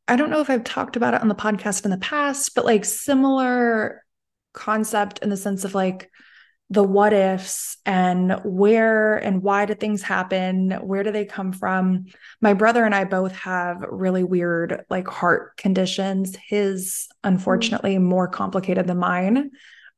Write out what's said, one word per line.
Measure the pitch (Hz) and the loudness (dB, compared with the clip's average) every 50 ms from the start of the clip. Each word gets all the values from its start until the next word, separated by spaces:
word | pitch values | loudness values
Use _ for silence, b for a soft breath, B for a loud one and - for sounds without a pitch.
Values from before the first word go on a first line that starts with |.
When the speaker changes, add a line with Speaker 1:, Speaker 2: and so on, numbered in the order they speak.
| _ | _
Speaker 1:
I | - 240 | 0 0
don't | 247 302 320 | 2 2 0
know | 320 311 | 0 -2
if | 294 - | 0 0
I've | 269 233 233 | 0 -2 -2
talked | - - - - - - | -4 -6 -6 -6 -4 -4
about | 240 233 247 233 | -2 0 0 0
it | - | 2
on | - | 2
the | 214 202 | 0 0
podcast | - - 214 214 190 - 214 196 - - | 0 -2 -2 -2 -2 -2 -4 -4 -2 -2
in | 202 | -2
the | 185 | -2
past, | 185 - - 302 294 285 285 269 277 - - - | -2 -4 -4 -2 -2 -2 -2 -2 -4 -6 -4 -2
but, | - - | 0 2
like, | - 226 208 190 | 2 2 2 2
similar | - - - - - 277 262 269 269 269 262 262 254 247 247 240 233 233 220 214 - - - _ _ _ _ _ _ _ _ _ _ - | -2 -6 -4 -2 2 2 4 4 4 2 2 2 0 2 2 2 2 2 0 -2 -4 -6 -12 _ _ _ _ _ _ _ _ _ _ -20
concept | - - - 214 220 214 - - 208 208 202 - - | -10 -4 -2 -2 -2 -2 0 -2 -2 -2 -2 -6 -6
in | - 208 | -4 -4
the | 202 | -4
sense | 190 - 202 196 190 196 | -2 -4 -4 -4 -4 -4
of, | 196 196 | -4 -2
like, | 196 190 185 185 185 - b b b b b b b b b b b _ - | -2 0 -2 -2 -6 -10 b b b b b b b b b b b _ -2
the | 190 202 | 2 2
what | 202 196 190 202 208 214 | 4 4 4 4 4 6
ifs | 214 196 190 190 190 185 185 - - - - - - - - | 6 4 4 2 2 -2 -4 -8 -10 -10 -10 -12 -14 -8 -4
and | - 190 185 185 180 180 180 185 185 190 190 - | 0 2 2 2 2 2 2 2 0 0 -2 -4
where | 208 180 185 202 208 226 226 226 226 220 220 214 214 214 | -2 0 4 4 6 6 6 4 4 4 4 4 2 2
and | - - - 190 185 190 | 0 0 -2 -2 0 2
why | 202 196 202 208 | 2 2 2 2
do | 202 214 | 0 -2
things | 208 214 214 214 196 | -4 -4 -4 -4 -4
happen? | 190 - 196 185 185 185 196 190 185 185 185 185 190 190 | -4 -2 -2 -2 -2 -2 -2 -2 -2 0 0 0 0 0
Where | 190 - - 190 196 196 202 | -2 -4 -4 -4 -4 -2 -2
do | 214 | -2
they | 208 214 208 | -2 -4 -4
come | 202 - - 190 190 | -6 -6 -8 -6 -6
from? | 185 - - 190 185 185 185 185 185 185 185 B B B B B B _ | -6 -4 -2 -2 0 0 2 2 0 0 -4 B B B B B B _
My | 226 214 202 | 4 4 4
brother | 190 214 226 233 240 226 | 6 4 4 4 4 4
and | 214 202 | 4 2
I | 196 190 | 2 0
both | 185 190 185 190 190 185 | 0 0 0 -2 -2 -4
have | 185 - 185 185 180 175 175 175 185 - - | -8 -8 -6 -4 -2 -2 -4 -6 -6 -8 -10
really | - 190 190 185 185 185 180 | -6 -2 -2 0 0 0 0
weird, | 180 185 175 175 175 170 170 170 165 - - - - | 0 0 0 0 0 0 0 -2 -2 -4 -6 -6 -6
like, | 185 185 185 | -6 -4 -6
heart | - - - - 175 160 - - - _ | -6 -6 0 2 2 2 2 -2 -6 _
conditions. | - - 196 185 190 185 185 185 - 190 196 190 190 190 185 190 - - | -4 0 0 2 2 0 0 -2 -2 -4 -2 -2 -2 -2 -4 -6 -12 -8
His, | - 208 208 202 196 196 185 185 185 - - - - | -4 -2 0 0 0 -2 -4 -6 -8 -8 -10 -10 -12
Speaker 2:
Mm. | _ _ - 196 185 | _ _ 0 0 0
Speaker 1:
unfortunately, | 185 - - 185 185 226 226 - - - 196 196 190 | 2 2 2 0 0 0 -2 -2 -2 -2 0 2 2
more | 185 180 180 185 180 180 | 2 4 2 2 0 0
complicated | - - 196 190 190 190 185 - 180 185 180 | -2 -4 -4 -2 -2 -2 -2 -2 -2 0 0
than | 180 180 | 0 -2
mine. | 180 175 180 180 180 185 196 226 269 294 277 B B B B B B B B B | 0 0 0 0 0 0 2 2 0 0 -2 B B B B B B B B B